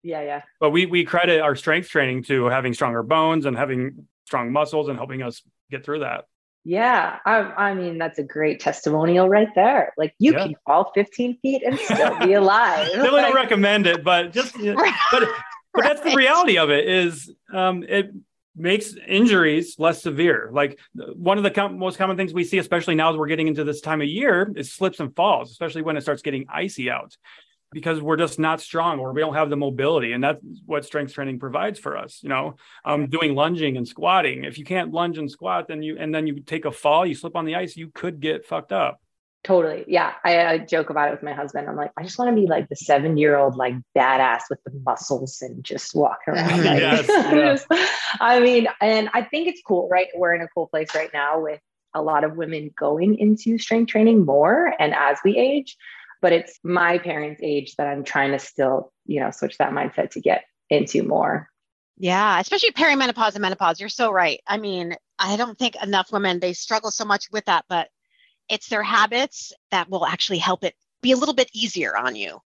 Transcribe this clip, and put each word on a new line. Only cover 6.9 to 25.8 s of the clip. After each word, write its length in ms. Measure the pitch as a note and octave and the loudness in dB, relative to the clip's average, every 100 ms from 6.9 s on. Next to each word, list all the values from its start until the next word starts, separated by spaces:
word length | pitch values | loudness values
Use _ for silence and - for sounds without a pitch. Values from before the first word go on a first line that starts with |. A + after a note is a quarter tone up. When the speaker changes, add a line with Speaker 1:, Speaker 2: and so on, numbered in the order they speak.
| A3+ - - - | 2 0 -4 0
Speaker 1:
I, 120 | A3 | 0
I 340 | F#3+ - G3+ | 0 -2 -2
mean, 240 | G3 F3 E3 | -2 -6 -6
that's 200 | E3 D#3+ | -6 -6
a 40 | |
great 380 | C#3+ D3+ D3+ - | -8 -2 -2 0
testimonial 680 | C#3+ C#3 D3 D#3 E3 F3 F#3 | -4 -2 -2 2 4 4 6
right 200 | G3+ G#3+ | 4 4
there. 380 | F3+ G#3+ C#4 - - | 4 4 4 0 -2
Like, 180 | D#3 _ | -6 _
you 140 | B3+ | 4
Speaker 2:
Yeah. 120 | A#3 | 4
Speaker 1:
can 100 | F#3+ D3 | -2 -6
fall 260 | - D#3 G3 | 2 2 2
fifteen 440 | G3 G3+ - B3 B3 | 0 -2 -4 -6 -2
feet 200 | C4+ C4+ | -2 0
and 140 | B3 C4 | -2 -4
still 380 | - A3 - - | -2 2 2 2
Speaker 2:
<laughs> 60 | |
Speaker 1:
be 80 | F3+ | 4
alive. 520 | G3+ F#3+ G#3 A3+ D#3+ D3+ | 6 6 4 4 2 0
Speaker 2:
Definitely 240 | G3 B3+ | 2 4
don't 120 | C#4+ | 4
Speaker 1:
Like 120 | C#4 | 6
Speaker 2:
recommend 520 | C4 A#3+ G#3 G3+ G#3 F3+ | 2 4 2 4 4 2
it, 160 | E3 | 2
but 280 | D3+ F3 F3 | 2 2 2
just, 240 | G3+ C4 A#3 | -4 -4 -4
Speaker 3:
<laughs> 20 | |
Right. 360 | G#3 G#3 F#4+ - - | -2 2 2 2 2
Speaker 2:
but, 180 | B3 A3 - - - _ | 4 2 -2 -10 -18 _
but 80 | B3 | 0
that's 180 | C4+ D4 | 2 0
the 80 | D#4+ | 2
Speaker 3:
Right. 80 | C4+ | 4
Speaker 2:
reality 400 | C4 E4 F4 F3+ | 4 4 4 4
of 120 | D3+ | 4
it 180 | D3 E3 | 2 4
is, 440 | F#3 F3 D3+ - - _ | 2 0 -4 -16 -20 _
um, 300 | F#3+ F#3 F3+ | -2 0 -2
it 280 | E3 G3 G3+ G3+ _ _ _ | -2 -2 -2 -10 _ _ _
makes 400 | D#3+ E3+ G#3 - - - | -6 -2 -2 -2 -16 -2
injuries 680 | F#3+ A#3 G3 D#3+ D3+ E3+ - | 2 6 6 4 2 -2 0
less 240 | D#3+ D#3+ | 0 0
severe. 480 | E3+ C#3 E3+ A#2 A2 | -6 0 2 2 -2
Like, 260 | C3 C#3+ C#3 _ | -2 -2 -4 _
one 420 | - - - F3 G3+ | -18 -16 -4 0 2
of 60 | |
the 60 | G3 | 0
com-, 280 | G3+ G3+ F#3 | 0 -4 -4
most 200 | F#3 F3+ | -6 -2
common 180 | F#3+ F#3 | -4 -2
things 160 | F#3+ | -4
we 120 | F3 | -4
see, 140 | E3+ F#3 | -2 -2
especially 360 | - F3 E3+ | 0 -2 0
now 160 | D#3+ D#3+ | 2 2
as 60 | D#3+ | 0
we're 100 | D3+ | -2
getting 220 | D#3+ D#3 | -2 -2
into 160 | D3 | -2
this 160 | D3 D3 | -4 -6
time 200 | D#3 D#3 | -4 -4
of 80 | C#3+ | -2
year, 440 | F#3 C#4 F3+ G#3 D#3 | -2 0 2 0 -6
is 160 | C3+ | -12
slips 280 | - F#3+ F3+ | -4 -4 -4
and 140 | C#3 D3+ | -8 0
falls, 340 | F#3+ C#3+ A#2+ | 2 2 -2
especially 320 | A2+ E3+ D#3+ | -10 -10 -6